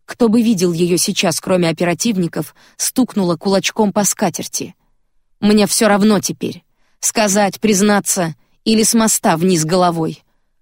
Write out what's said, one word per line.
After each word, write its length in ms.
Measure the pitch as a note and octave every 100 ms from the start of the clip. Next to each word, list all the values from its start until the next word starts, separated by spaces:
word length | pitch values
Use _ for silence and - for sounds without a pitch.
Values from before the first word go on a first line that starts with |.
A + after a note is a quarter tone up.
| -
кто 240 | - A#3
бы 120 | A3+
видел 320 | A3 F#3+ F3+
её 240 | E3 F3 F3
сейчас, 420 | - F#3 F3+ D#3
кроме 300 | - F#3 E3
оперативников, 840 | D#3+ F3 E3+ A#3+ F#3+ E3 F3 D#3 - _ -
стукнула 640 | - - B3+ G#3 F3+ E3+
кулачком 560 | G3+ G3 - - G#3
по 100 | G#3
скатерти. 720 | F#3+ - F#3+ - - - - - _ _ _ _ _ _
«Мне 280 | G#3 G#3+ G3+
всё 200 | - G#3+
равно 320 | G3+ G#3 G3
теперь, 440 | - D#3+ - E3+ _ _ _ _
сказать, 600 | - - G#3 G3+ G3 -
признаться 760 | G#3+ F#3+ G#3 G3+ - - D#3+ - _ _ A3+
или 180 | A3
с 100 | G#3+
моста 440 | A#3 A3 - G#3+ D#3+
вниз 280 | F#3 E3+ D#3
головой. 580 | F#3 F3+ E3 D#3+ D#3+ _ _ _ _